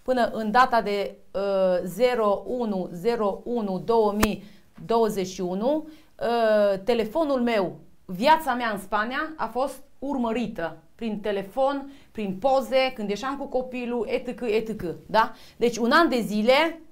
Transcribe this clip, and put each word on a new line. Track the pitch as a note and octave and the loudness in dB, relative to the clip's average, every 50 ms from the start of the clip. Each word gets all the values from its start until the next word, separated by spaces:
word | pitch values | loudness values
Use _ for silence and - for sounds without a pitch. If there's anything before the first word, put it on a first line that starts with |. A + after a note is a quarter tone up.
până | _ - B3+ B3 A3+ - - | _ 0 2 2 2 0 0
în | A3 A3 G#3+ | -4 -4 4
data | G#3 B3 B3+ B3+ B3 A3+ | 6 6 6 6 4 2
de, | G3 G#3 G3+ G3+ G3 - - - - - | 2 2 -2 -2 -2 -4 -6 -14 -20 -8
uh, | - F#3 G3 G3+ G3 F#3+ F#3+ F#3 F3+ F3+ - | -6 -4 -2 0 2 4 4 4 4 2 0
zero | F#3 E3 F#3 B3 B3 B3 A3+ G#3+ G#3 G3 G3 - | -4 0 2 2 2 4 2 2 2 2 0 -2
unu, | G3 A#3+ B3+ A#3+ G#3+ G3 F#3 F3+ - F3 | -6 -4 -4 -2 -2 -2 -4 -4 -6 -8
zero | F3 F3 A#3 A#3+ A3 G#3+ G3 - - - | -4 -2 -2 0 0 0 -2 -2 -4 -6
unu, | A3+ A#3+ A#3+ G#3 G3 F#3 F#3 - | -4 -4 -4 -2 -4 -4 -6 0
două | - A3+ A3+ G#3+ G#3 G3+ | 2 4 4 4 2 2
mii | G#3+ G#3+ G#3+ F#3+ - - - - - _ - _ - E3 | 2 0 0 -2 -6 -10 -20 -20 -20 _ -20 _ -18 -6
douăzeci | E3 A3+ A#3 A3+ G#3+ F3+ G3 F#3 | -2 0 2 2 2 0 -2 -6
și | F#3 - - | -6 -6 -6
unu, | F#3 F3 F#3 F#3+ G#3+ C4 D4+ D#4 D4+ - - - - - - - | -6 -4 -4 -2 0 0 0 -2 -4 -10 -18 -20 -20 -20 -12 -6
uh, | - A3+ A#3 A#3 A3+ A3 G#3+ G#3+ G#3 G3+ G3 F#3+ F#3+ | -4 -2 0 2 2 4 4 4 4 2 2 0 0
telefonul | B3+ B3 A#3 G#3 A3 - D#4+ E4 C#4+ C#4 B3+ | 0 0 0 0 -2 0 0 0 0 0 0
meu, | A#3+ A#3+ A#3 G#3 F#3 D#3+ D3+ - - - - - _ | 0 2 2 0 0 -2 -6 -10 -18 -20 -20 -20 _
viața | - F#3 F3 A#3 D4 D#4+ D#4+ D#4+ C4+ A#3+ | -12 -6 0 4 4 4 4 4 -2 -2
mea | B3 B3 A3+ | -2 -2 -4
în | G#3 - | -4 -6
Spania | F#3+ - G#3+ G#3 G#3+ A#3 C4 C#4+ D#4 D#4 - | -6 -2 -2 -2 -2 -2 -2 -4 -4 -6 -6
a | - G#3+ | -6 -8
fost | A3+ - B3 C4+ C#4+ - - - - - - | -4 -2 -2 -2 -2 -4 -10 -16 -20 -14 -10
urmărită | - C#4 C#4+ C4 A#3+ A3+ A3+ B3+ A3+ - - - E3 D#3+ E3 - - - - | -6 -4 -2 -2 -2 -2 -2 -2 -4 -4 -4 -6 -6 -6 -8 -12 -20 -20 -14
prin | - A#3 A3+ G#3 G3+ | -8 -6 -6 -6 -4
telefon, | - G#3+ G3+ G3 F#3+ G3 - C4+ C4+ C#4 C#4 C#4 C#4 - - - - - | -4 -2 -2 -2 -4 -4 -2 0 0 0 0 -2 -8 -10 -16 -20 -20 -14
prin | _ A3+ G#3 F#3+ F#3 F#3 | _ -6 -6 -6 -6 0
poze, | - C4+ C4 C4+ B3 G#3+ B3+ C4 C4 C4 B3+ | 2 2 2 2 2 2 2 2 2 2 -2
când | - G#3 G3 | -4 -4 -4
ieșeam | G3+ G3+ C4+ C4+ C#4 | -4 -4 -4 -6 -6
cu | - C#4 | -6 -8
copilul, | - - C4 B3+ B3+ B3 B3 A#3+ A#3 A#3+ A#3+ G#3 - | -4 -4 -4 -4 -4 -8 -6 -6 -4 -4 -4 -2 -2
et | A#3 B3 A#3+ | -2 -4 -4
cetera, | B3 A#3+ - A#3+ A#3 G#3 | -6 -8 -6 -4 -2 -2
et | A3+ A3+ | -2 -2
cetera, | A3+ G#3+ - F#3 E3+ D3+ - - | -4 -8 -6 -6 -8 -8 -10 -10
da? | - E3+ A3 A3+ A#3+ - - - - - | 0 2 2 2 2 -2 -14 -20 -20 -6
Deci | - G#3 A#3+ - | -2 0 0 0
un | G3+ A#3+ A3+ | 0 2 4
an | C#4+ D#4+ E4+ C#4+ | 6 6 6 4
de | B3+ A#3+ | 2 0
zile | G3+ F3 G#3 G#3+ G#3 A#3+ C4 C#4+ D#4+ E4 E4 - - - | -2 0 -2 0 4 6 6 6 4 2 -2 -8 -18 -20